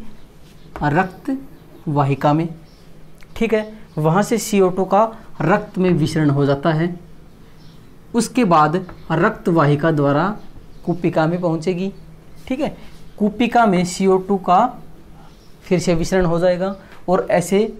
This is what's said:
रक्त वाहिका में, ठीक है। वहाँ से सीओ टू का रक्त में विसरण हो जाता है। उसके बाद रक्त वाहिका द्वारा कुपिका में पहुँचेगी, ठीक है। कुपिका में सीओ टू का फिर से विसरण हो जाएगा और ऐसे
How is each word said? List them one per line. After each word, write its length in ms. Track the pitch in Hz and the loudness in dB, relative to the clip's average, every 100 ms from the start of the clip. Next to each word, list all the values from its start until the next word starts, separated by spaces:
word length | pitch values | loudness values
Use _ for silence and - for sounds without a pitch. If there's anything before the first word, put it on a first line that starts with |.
| - - - - - - - - | -10 -14 -18 -20 -20 -20 -20 -6
रक्त 540 | 147 151 196 - - 269 - - - - - | -2 0 -2 -4 -8 -8 -8 -20 -20 -12 -4
वाहिका 460 | 143 135 135 147 | -2 0 0 2
में, 140 | 151 165 - - - - - - - - - | 2 -2 -6 -18 -20 -20 -20 -20 -20 -18 -4
ठीक 180 | 226 | 0
है। 200 | 220 214 - - - | 0 -2 -12 -12 -2
वहाँ 260 | 156 175 | 0 2
से 140 | 208 226 | 2 -2
सीओ 300 | - 202 185 | 0 2 2
टू 160 | 180 185 | 2 0
का 180 | 190 226 - - - | 2 2 -2 -18 -6
रक्त 360 | 151 208 - - | 0 0 -2 -2
में 140 | 185 | 0
विसरण 380 | 175 160 160 151 | 2 0 2 2
हो 160 | 139 139 | 2 2
जाता 260 | 143 170 | 2 0
है। 280 | 156 170 180 - - - - - - - - - - - 240 | 0 -2 -4 -14 -20 -20 -20 -20 -20 -20 -20 -20 -20 -6 -2
उसके 300 | 226 - 226 | -2 0 4
बाद 400 | 165 151 170 185 - - | 4 4 0 -6 -16 -4
रक्त 360 | 160 175 165 - | 0 0 0 0
वाहिका 420 | 165 143 147 165 | 2 4 2 2
द्वारा 440 | 151 143 143 180 220 - - - - - | 2 2 2 0 -4 -12 -18 -20 -12 -6
कुपिका 420 | 170 180 170 160 | -2 0 0 0
में 140 | 175 | 0
पहुँचेगी, 520 | 180 160 160 175 190 196 - - - - - | -2 -2 -2 -4 -4 -8 -20 -20 -20 -20 -10
ठीक 120 | 262 | -4
है। 180 | 269 - - - - - | -4 -6 -18 -18 -20 -2
कुपिका 460 | 208 208 233 240 226 | -2 0 2 4 4
में 200 | 180 180 | 4 0
सीओ 320 | - 190 190 | 0 2 2
टू 180 | 185 202 | 2 -2
का 380 | 180 180 247 - - - - - - - - - | 2 4 2 -2 -16 -20 -20 -20 -20 -20 -20 -20
फिर 160 | - 180 | -2 0
से 160 | 175 170 | 2 0
विसरण 300 | 170 185 175 | 2 0 2
हो 140 | 170 | 2
जाएगा 360 | 180 175 190 202 - - - | 2 0 -2 -6 -14 -14 -2
और 180 | 190 - | -2 2
ऐसे 460 | 175 170 202 220 - | 0 2 0 0 -4